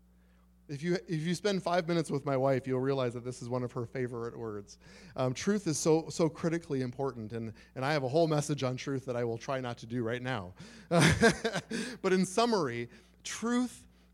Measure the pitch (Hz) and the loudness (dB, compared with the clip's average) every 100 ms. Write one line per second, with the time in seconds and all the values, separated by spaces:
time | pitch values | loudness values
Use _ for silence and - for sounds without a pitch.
0 | _ _ _ _ _ _ - 143 170 170 | _ _ _ _ _ _ -12 -4 0 0
1 | - 160 165 170 208 190 170 175 165 170 | 0 -2 0 0 2 0 2 2 2 2
2 | 151 143 143 135 135 131 131 131 135 135 | 2 -2 0 2 4 2 2 0 0 0
3 | 123 120 123 120 120 123 123 127 117 135 | 0 -2 -8 -10 -4 -4 -2 -4 -6 -4
4 | 123 123 117 131 113 104 98 - - - | -4 -4 -8 -8 -8 -8 -12 -18 -20 -20
5 | 180 - 131 127 - 208 170 147 165 160 | -10 -2 0 0 0 0 2 0 4 4
6 | 156 - 160 - 170 165 - 135 123 120 | 2 0 0 0 -2 -2 -2 -4 -4 -2
7 | 135 120 107 113 113 - - 131 131 156 | -4 -4 -8 -8 -8 -12 -14 -4 0 0
8 | 131 151 160 151 143 147 127 127 - 135 | 2 4 4 4 2 0 -2 -2 -4 -6
9 | 131 120 120 113 - 135 123 120 113 123 | -4 -2 -2 -4 -4 -4 -4 -6 -6 -2
10 | 113 123 127 120 90 - - - - 170 | -2 -2 -2 -4 -6 -12 -18 -16 0 6
11 | 151 - 226 - 226 196 - 226 247 226 | 6 8 6 4 -2 -4 -6 -6 -6 -4
12 | 190 190 185 - 240 214 139 117 117 - | 2 2 2 2 2 2 0 -2 -8 -10
13 | - _ - - 226 240 247 - - - | -20 _ -12 -6 0 0 0 -6 -20 -20
14 | _ | _